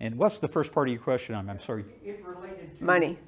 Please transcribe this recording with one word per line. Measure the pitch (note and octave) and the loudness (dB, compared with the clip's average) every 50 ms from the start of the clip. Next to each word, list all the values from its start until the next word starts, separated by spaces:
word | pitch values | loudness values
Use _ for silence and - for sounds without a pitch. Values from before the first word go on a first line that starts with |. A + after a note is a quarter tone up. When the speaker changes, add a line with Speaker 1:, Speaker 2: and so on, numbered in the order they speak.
Speaker 1:
and | A2+ A2+ A2+ | -6 -4 2
what's | B2 F#3+ G#3 G#3 - | 4 4 4 4 2
the | - - | -2 0
first | - D#3+ D3 D3+ - | 2 2 0 2 2
part | D#3 C#3 C3 | 2 2 2
of | B2 | 0
your | A2+ - | 0 0
question? | C#3 C3 B2 - - A2+ | 0 0 0 0 -4 -6
I'm, | G#2 G2 G2+ | -6 -4 -6
I'm | G2+ G2+ | -8 -8
sorry. | - - A#2 A2 G2+ - - - - | -6 -6 -6 -6 -6 -10 -14 -16 -14
Speaker 2:
It | G3+ - - - | -14 -14 -12 -12
related | F3+ F3+ F3 F3+ F#3+ F#3+ F#3 E3 D3+ - - | -14 -14 -14 -14 -14 -14 -14 -14 -16 -12 -4
to | D#3+ | 2
Speaker 3:
Money. | E3+ F3+ F3 D#3+ D3+ F3 - - | 4 4 4 4 2 0 -6 -12